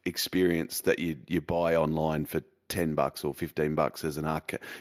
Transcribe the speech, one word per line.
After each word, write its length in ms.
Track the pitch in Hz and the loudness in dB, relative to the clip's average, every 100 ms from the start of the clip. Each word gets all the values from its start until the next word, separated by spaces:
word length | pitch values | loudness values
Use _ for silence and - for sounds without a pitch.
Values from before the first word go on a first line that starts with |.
experience 760 | - - - 90 90 82 - - | -6 -4 0 4 4 4 0 -2
that 160 | - - | 0 2
you, 180 | 85 73 - | 0 -4 -2
you 120 | 85 | -2
buy 360 | 73 85 85 82 | 0 0 4 4
online 500 | 78 78 80 78 76 | 4 2 2 0 -2
for 160 | 80 - _ - | -4 -6 _ -8
ten 260 | 92 82 | -2 0
bucks 300 | 73 69 - | 2 0 -2
or 80 | 76 | -6
fifteen 420 | 71 85 - 76 | -4 -6 -2 0
bucks 300 | 76 73 - | 2 0 -2
as 140 | 80 73 | -6 -4
an 80 | 78 | -2
arca-, 320 | 78 - - - - | -4 -4 -8 -10 -2